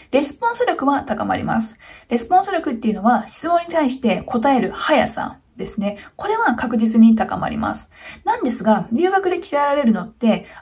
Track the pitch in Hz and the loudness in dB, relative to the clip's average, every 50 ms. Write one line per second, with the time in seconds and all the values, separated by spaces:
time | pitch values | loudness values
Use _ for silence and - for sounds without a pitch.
0 | - _ - 262 302 - - - - 466 466 466 494 494 330 - 277 269 277 269 | -16 _ 0 0 0 0 -6 -4 -4 -4 -2 0 -2 -2 -2 0 0 0 0 0
1 | 269 - 220 220 208 196 185 165 - - - 226 220 - - _ - - - - | -2 -4 -6 -4 -2 -2 -2 -4 -2 -2 -2 -2 -2 -4 -10 _ -20 -20 -20 -20
2 | - _ 233 240 - - 359 370 392 392 381 330 330 311 247 - - 214 196 185 | -8 _ -4 -4 -2 2 2 2 2 2 -4 -4 -4 -4 -6 -2 -2 -2 -2 2
3 | 190 226 247 - - - - - - 320 349 339 339 339 339 330 302 254 254 - | 2 2 2 2 0 -6 -14 -8 -4 0 0 0 0 0 -2 0 0 0 -2 -2
4 | - 226 185 175 - - - 240 226 277 277 247 190 - - - - - 320 262 | 0 0 0 0 -4 -4 -4 0 2 2 2 2 0 -2 -4 -6 -2 0 2 2
5 | - - - - - - - - _ _ _ - - - - - 196 202 208 - | 2 0 -4 -8 -8 -10 -10 -14 _ _ _ -12 -12 -10 -6 -4 -4 -4 -6 -8
6 | - - _ - - 403 427 453 466 381 240 226 - 233 254 226 220 226 226 240 | -14 -20 _ -10 -4 -2 -2 0 2 0 0 0 -2 -2 0 2 2 2 6 8
7 | 226 226 226 220 196 - - 180 156 - - 220 - 185 - - - _ _ - | 8 8 8 6 2 -2 -2 -4 -4 -4 -4 -4 -4 -4 -4 -6 -10 _ _ -20
8 | - - - - _ - 427 494 403 262 226 - 180 214 214 196 170 - 226 247 | -20 -20 -20 -8 _ -4 -2 0 -2 -4 -4 -2 2 2 2 2 0 -2 -2 0
9 | 339 370 392 381 392 370 349 - - - - 285 285 285 285 294 277 233 208 185 | 0 2 2 2 0 0 -4 -4 -6 -4 -2 0 0 2 0 2 2 2 2 2
10 | 175 - - _ - 226 196 180 - - - - | -2 -8 -10 _ 0 2 2 0 -2 -12 -20 -20